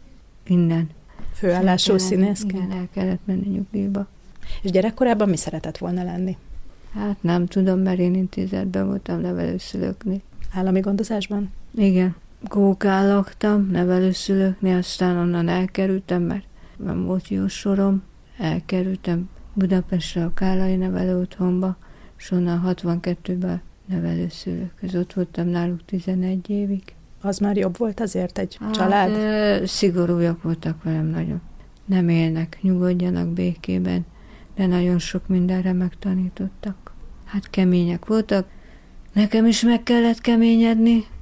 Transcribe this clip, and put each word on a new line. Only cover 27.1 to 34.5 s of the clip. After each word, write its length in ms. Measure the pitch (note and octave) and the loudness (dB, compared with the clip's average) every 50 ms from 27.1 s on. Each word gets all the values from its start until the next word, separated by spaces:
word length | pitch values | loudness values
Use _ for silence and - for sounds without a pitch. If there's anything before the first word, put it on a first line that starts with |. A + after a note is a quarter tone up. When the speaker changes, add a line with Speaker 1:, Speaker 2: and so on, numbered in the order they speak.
| - - | -16 -8
Speaker 2:
Az 160 | - G3+ F#3+ - | -6 -4 -2 -2
már 200 | G3+ G3+ G3+ G#3 | 0 0 0 0
jobb 200 | F#3+ F3+ F3 - | 0 0 -2 -2
volt 220 | A#3+ A3 G3 - | -4 -4 -2 -4
azért 380 | A3+ G3+ - F#3 F3+ F3 - - | -4 -4 -2 -2 -4 -4 -4 -6
egy 200 | F#3+ F#3 - - | -6 -6 -8 -8
Speaker 1:
Hát, 140 | A3 G#3+ G#3+ | -6 -4 -2
Speaker 2:
család? 380 | G#3 F#3 F#3 G3 G3+ F#3+ G3 | 0 2 2 4 4 4 2
Speaker 1:
ö, 540 | G#3+ G#3+ G#3+ G#3+ G#3+ G#3+ G#3+ G#3 G3+ G3 - | 2 0 0 0 0 2 2 2 2 2 0
szigorúak 760 | F#3+ - - G#3 F#3+ F3 F3+ F3 E3+ F3 E3+ E3+ E3+ E3 E3 | -2 0 0 2 2 2 2 2 2 2 2 2 2 0 -2
voltak 420 | - E3 E3 D#3+ - D#3 E3 D#3+ - | -2 -4 -4 -2 -4 -6 -6 -4 -4
velem 220 | E3 D#3+ D#3 D#3 | -2 -2 0 0
nagyon. 360 | D#3+ D#3+ E3 E3 E3 - F3 - - - - - - - - - | -2 -2 -2 -2 -4 -4 -6 -8 -10 -16 -20 -20 -20 -20 -14 -4
Nem 240 | - F#3+ F#3 F3 E3+ | 0 2 2 4 4
élnek, 480 | E3+ E3 E3 E3 D#3+ D#3+ E3 E3 - - | 4 4 2 2 0 -2 -4 -6 -6 -2
nyugodjanak 680 | - F#3+ F#3 F3+ F3+ F3+ F3+ F3 F3+ F3+ F3+ E3+ F3 E3 | 0 0 2 2 2 2 2 0 0 0 0 -2 -2 -2
békében, 760 | E3+ F3+ - F3+ E3 - - - - F3+ - - - F3+ E3 - - - - - - - - - | -2 -2 -2 -2 -2 -4 -4 -4 -2 -2 -2 0 -2 -2 -4 -6 -10 -20 -20 -20 -20 -20 -20 -10